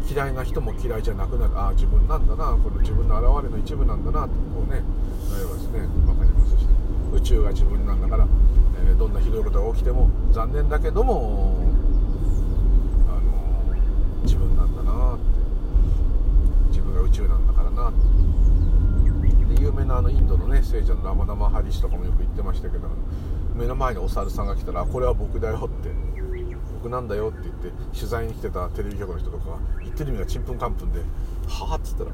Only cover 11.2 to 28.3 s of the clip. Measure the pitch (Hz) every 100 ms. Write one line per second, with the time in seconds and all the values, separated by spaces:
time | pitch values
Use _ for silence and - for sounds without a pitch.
11.2 | - - - - - - - - - -
12.2 | - - - - - - - - - -
13.2 | - - - - - - - - - -
14.2 | - - - - - - - - - -
15.2 | - - - - - - - - - -
16.2 | - - - - - - - - - -
17.2 | - - - - - - - - - -
18.2 | - - - - - - - - - -
19.2 | - - - - 139 - 131 127 - -
20.2 | - - - 107 - 113 101 110 92 98
21.2 | 98 101 104 107 104 - - - - -
22.2 | - - - - - - - - - -
23.2 | - - - - 113 127 131 104 110 -
24.2 | 98 - 101 98 - - - 127 127 -
25.2 | 110 - 110 110 113 - - - - -
26.2 | - - - - - - 117 127 117 135
27.2 | 110 - - - - - - - - 117
28.2 | 113